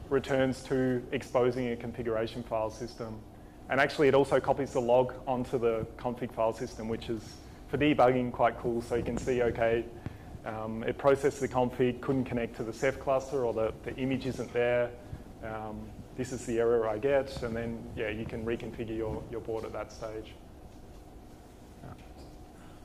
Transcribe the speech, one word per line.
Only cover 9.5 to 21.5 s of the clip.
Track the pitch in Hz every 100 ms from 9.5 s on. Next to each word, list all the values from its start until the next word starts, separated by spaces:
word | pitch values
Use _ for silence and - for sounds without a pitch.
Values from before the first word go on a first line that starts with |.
| 113 113 117 117 - - - - - 120
um, | 110 110 110
it | 123 123
processed | 139 135 151 -
the | 127
config, | 127 123 - 127 120
couldn't | - 135
connect | 120 120 113 -
to |
the | 113
Ceph | 110 139 131
cluster, | - 135 135 143
or | 120
the, | 110 110 -
the | - 117
image | 131 131
isn't | 131 120 117
there. | 120 120 123 120 123 - - - -
Um, | 113 110 110 107 107 - - -
this | 127
is | 127 -
the | 113
error | 117 120 110
I | 107
get, | 139 139 131 -
and | 120
then, | 113 117 113 117
yeah, | 113 110
you | 107
can | 113 123 113
reconfigure | 120 117 113 110 110
your, | 110 110 113
your | 117
board | 107 110 107
at |
that | 110 107
stage. | - 110 110 107 - - - - - - - - - - - -